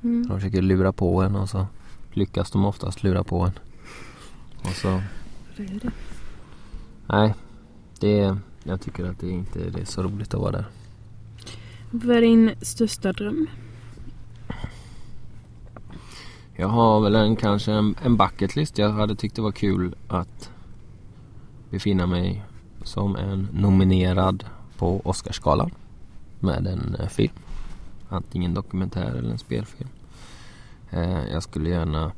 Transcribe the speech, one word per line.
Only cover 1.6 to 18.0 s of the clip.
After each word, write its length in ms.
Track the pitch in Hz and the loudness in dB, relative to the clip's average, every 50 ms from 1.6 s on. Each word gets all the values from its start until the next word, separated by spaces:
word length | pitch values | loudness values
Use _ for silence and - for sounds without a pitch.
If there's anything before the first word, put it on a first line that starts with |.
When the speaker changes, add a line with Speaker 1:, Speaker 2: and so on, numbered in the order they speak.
| 95 98 - - - - - - - - - | -2 -2 -4 -10 -14 -12 -12 -12 -12 -6 0
Speaker 2:
lyckas 380 | - 101 - - - 90 - | 0 0 0 2 -2 -2 0
de 140 | - 101 98 | 2 2 2
oftast 380 | 101 101 - - 95 92 - - | 2 2 -2 -4 -6 -6 0 2
lura 220 | 98 90 92 92 | 2 4 2 2
på 160 | - 87 87 | 0 0 2
en. 120 | 90 90 90 - - - - - - - - - - - - - - - - - - - - - - | 2 2 0 -2 -8 -16 -18 -18 -18 -18 -16 -16 -16 -16 -16 -18 -18 -18 -16 -16 -16 -16 -14 -8 -6
Och 100 | 85 92 | -6 -6
så 280 | - - 98 95 92 95 98 - - - - - - - - - | -2 0 2 2 2 0 -2 -6 -8 -8 -8 -12 -12 -14 -14 -12
Speaker 1:
Det 60 | - 208 | -12 -10
är 180 | 190 190 214 - | -8 -8 -6 -6
det. 80 | 240 220 - - - - - - - - - - - - - - - - - - - - - - | -6 -6 -6 -10 -10 -8 -8 -8 -8 -10 -10 -16 -16 -16 -18 -16 -14 -12 -14 -14 -14 -16 -18 -6
Speaker 2:
Nej, 280 | - 110 101 107 110 110 - - - - - - - - - - - - - | 0 4 6 6 6 4 0 -6 -16 -18 -18 -20 -20 -20 -20 -20 -20 -8 -2
det 200 | - 101 104 104 | 2 4 4 6
är, 180 | 101 98 95 101 98 - - - - | 4 4 2 0 -4 -10 -16 -12 -6
jag 160 | 73 90 92 | -4 -4 -4
tycker 240 | - - - - 90 | -4 -8 -6 -6 -4
att 140 | 90 90 - | -4 -6 -6
det 100 | - 87 | -6 -6
inte 300 | 90 87 92 95 - 85 85 87 90 87 | -4 -4 -4 -4 -6 -6 -6 -4 -4 -6
är 40 | 90 | -6
så 180 | 98 - - 95 | -6 -4 -4 -2
roligt 320 | 92 98 101 107 - - | -2 -2 -4 -6 -4 -2
att 60 | 98 | -2
vara 120 | 98 - - | 0 0 0
där. 120 | - - - - - - - - - - - - - - - - - - - - - - - - - - - | -2 -4 -6 -10 -18 -20 -20 -20 -20 -20 -18 -18 -18 -18 -18 -18 -16 -16 -16 -16 -16 -16 -16 -18 -18 -16 -8
Speaker 1:
Vad 260 | - 240 226 240 240 | -8 -4 2 4 6
är 40 | 233 | 8
din 320 | 233 226 226 226 226 220 - - | 8 10 10 10 8 8 6 0
största 520 | - - - - 233 214 - - - 196 185 | -8 -8 -2 0 0 0 0 -2 -2 -2 -2
dröm? 340 | - 208 208 214 - - - - - - - - - - - - - - - - - - - - - - - - - - - - - - - - - - - - - - - - - - - - - - - - - - - - - - - - - - - - - - - - | 0 -4 -4 0 -2 -2 -2 -4 -12 -16 -16 -16 -16 -16 -16 -16 -14 -14 -14 -12 -14 -14 -16 -16 -16 -10 -10 -8 -8 -8 -10 -10 -12 -16 -16 -14 -14 -12 -12 -12 -12 -12 -12 -14 -14 -18 -18 -20 -18 -18 -18 -18 -16 -16 -16 -16 -16 -16 -16 -18 -16 -16 -16 -16 -18 -20 -20 -6
Speaker 2:
Jag 120 | - 87 95 | -2 0 2
har 320 | 110 117 117 113 110 107 | 6 6 8 8 8 8
väl 140 | 107 101 104 | 8 8 8
en, 220 | 110 107 107 110 | 6 6 6 4
kanske 360 | 107 - 107 101 104 104 - 107 | 4 4 2 2 2 2 2 2
en, 220 | 107 104 104 95 - | 4 4 2 0 0